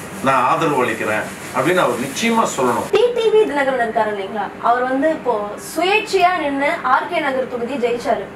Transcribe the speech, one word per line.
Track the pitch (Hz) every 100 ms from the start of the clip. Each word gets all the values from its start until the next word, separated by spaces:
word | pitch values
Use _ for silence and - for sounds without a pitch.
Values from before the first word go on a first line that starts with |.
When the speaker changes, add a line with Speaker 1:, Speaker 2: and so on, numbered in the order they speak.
| - -
Speaker 1:
நான் | 131 135
ஆதரவு | 127 160 160 139
அளிக்கிறேன் | 117 107 110 107 - - - 120
அப்படின்னு | 139 185 143
அவர் | 120 127
நிச்சயமா | - 226 226 196 -
சொல்லணும். | - - -
Speaker 2:
டி | 403 480 466
டி |
வி | 440 427
தினகரன் | 311 285 269 254 226
இருக்காரு | 226 214
இல்லைங்களா, | 208 196 220 190 -
அவர் | - 247
வந்து | 254 262 311
இப்போ | 311 247 214 208 - - -
சுயேட்சையா | 359 427 415 381 359 359
நின்னு | 294 277 285 339
ஆர் | 254 277 -
கே | 339
நகர் | 285 262 240
தொகுதி | 247 233 277
ஜெயிச்சாரு | 233 240 - 208 196